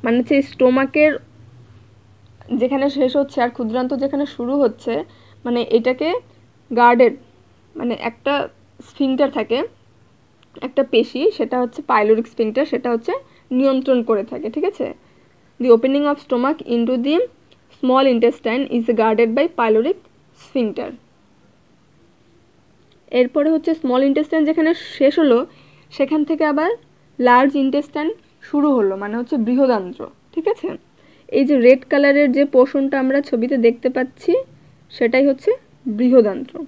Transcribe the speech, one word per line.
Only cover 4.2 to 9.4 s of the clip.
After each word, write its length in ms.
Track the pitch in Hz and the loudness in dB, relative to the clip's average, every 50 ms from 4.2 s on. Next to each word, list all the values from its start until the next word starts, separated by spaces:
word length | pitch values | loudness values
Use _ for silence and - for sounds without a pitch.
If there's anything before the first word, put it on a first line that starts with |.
| 285 277 - | -6 -6 -6
শুরু 180 | - 240 240 269 285 277 | -10 -6 -4 0 0 0
হচ্ছে, 300 | 226 - - - - 233 285 370 - - _ _ - - - _ | 0 0 -4 -8 -6 -6 -6 -8 -10 -18 _ _ -20 -20 -12 _
মানে 140 | 240 240 240 226 - - | -4 -4 -4 -2 0 0
এটাকে 320 | 233 226 254 254 254 302 320 359 494 - _ _ _ _ _ _ _ _ _ 254 226 | 0 2 0 -2 -2 -4 -4 -4 -6 -8 _ _ _ _ _ _ _ _ _ 0 2
গার্ডেড, 340 | 240 240 240 233 247 233 - - - _ _ _ _ _ _ _ _ _ _ - | 4 4 6 6 4 2 2 -2 -18 _ _ _ _ _ _ _ _ _ _ -8
মানে 140 | - 240 226 - - 233 | -6 -6 -6 -6 -8 -10
একটা 240 | 233 _ _ - 285 285 - - _ _ _ _ _ _ - - | -10 _ _ -4 -4 -4 -4 -8 _ _ _ _ _ _ -20 -20
স্ফিংটার 400 | - - 277 262 262 254 285 269 277 | -6 -4 -2 -2 0 0 0 -2 0
থাকে, 200 | 262 | -6